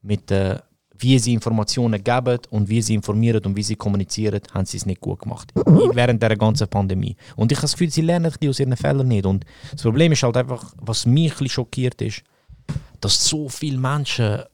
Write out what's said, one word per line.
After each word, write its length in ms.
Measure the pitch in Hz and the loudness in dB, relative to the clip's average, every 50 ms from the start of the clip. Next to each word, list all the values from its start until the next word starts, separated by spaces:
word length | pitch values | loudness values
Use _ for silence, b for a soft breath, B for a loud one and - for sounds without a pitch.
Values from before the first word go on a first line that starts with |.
mit, 280 | - 104 104 98 - - | -2 -4 -4 -4 -2 -2
äh, 280 | 101 98 98 95 87 - - _ _ _ _ _ _ | 0 0 0 0 -2 -6 -8 _ _ _ _ _ _
wie 220 | - - 127 135 131 | -4 2 4 4 4
sie 140 | 110 120 120 | 4 2 0
Informationen 680 | 110 - 117 113 110 104 - - - 120 117 110 101 95 | 0 0 -2 -2 -2 -2 -2 -2 -2 0 0 -2 -2 -2
geben 360 | 117 120 127 123 127 123 120 - - | 0 0 0 0 0 -2 -2 -4 -4
und 180 | - 107 104 95 | -2 -2 0 0
wie 120 | 110 117 | 0 0
sie 120 | 110 104 113 | 0 0 -2
informieren 500 | 107 - - 101 107 113 117 117 110 104 | -2 0 -2 0 2 2 2 2 0 0
und 100 | 98 98 | -2 -4
wie 80 | 101 101 | -2 -4
sie 120 | 104 107 | -4 -6
kommunizieren, 640 | - - 107 101 98 95 - - - 107 107 101 101 - - - | -4 -4 -2 -2 -2 -2 -4 -4 -4 -2 -2 -2 -4 -6 -6 -4
haben 120 | 98 95 | -4 -4
sie 120 | - - | -4 -6
es 80 | - - | -8 -6
nicht 160 | 95 92 - | -6 -6 -6
gut 180 | - 95 95 - | -6 -8 -8 -6
gemacht. 320 | - - - - - - - | -8 -10 -10 -10 -14 -4 -2
Während 680 | - - - 160 - 453 349 - 123 120 120 123 107 113 | 0 4 6 6 6 6 4 4 4 4 4 4 2 2
der 140 | 110 107 | 2 2
ganzen 300 | 101 110 110 110 - 110 | 2 2 2 2 2 -2
Pandemie. 500 | 95 - 101 98 95 95 92 101 98 98 B B B B | -2 0 -2 0 0 0 -2 -2 -4 -6 B B B B
Und 160 | B 107 117 | B 0 0
ich 60 | 139 | 2
habe 60 | - - | 0 0
das 80 | 147 - | -4 0
Gefühl, 160 | - 175 165 | 0 -2 0
sie 100 | 139 165 | 0 0
lernen 260 | 160 165 175 175 165 | 0 2 2 2 0
ein 40 | 165 | -2
bisschen 180 | 156 - - 143 | -2 0 -2 -2
aus 80 | 131 - | 0 0
ihren 180 | 139 131 123 | 0 0 0
Fehlern 300 | - - 143 143 139 131 | 0 0 0 2 2 2
nicht. 180 | 127 117 101 95 | 2 2 2 2
Und 200 | 95 95 98 - B B B B B | 2 0 0 -2 B B B B B
das 100 | B - | B -2
Problem 300 | - 117 110 135 165 170 156 | -2 0 2 4 4 4 4
ist 100 | 127 - | 2 2
halt 140 | 120 117 | 0 2
einfach, 360 | 127 127 131 127 120 - - - - | 0 -2 -2 -6 -10 -10 -16 -20 -14
was 260 | - 107 110 - - | -6 -6 -4 0 2
mich 180 | 123 123 151 165 | 2 4 4 2
ein 40 | 156 | 0
bisschen 180 | - - 139 127 | 0 -2 -4 -4
schockiert 520 | - - 123 - - - 127 123 - - | -2 -4 -6 -6 -4 -2 -2 -2 -2 -4
ist, 200 | 139 117 104 - _ _ _ _ _ _ - _ _ - - B B B B - | -6 -6 -6 -10 _ _ _ _ _ _ -20 _ _ -10 -10 B B B B -8
dass 240 | - 95 - - - | -2 0 0 2 0
so 220 | - - 151 151 135 | 0 -2 -2 -6 -6
viele 280 | 127 - - 151 135 127 | -8 -6 -4 -4 -2 -2
Menschen 640 | 131 131 143 147 139 - - - 117 104 104 - - - | -2 0 0 -2 -2 -4 -2 0 0 0 0 -2 -6 -12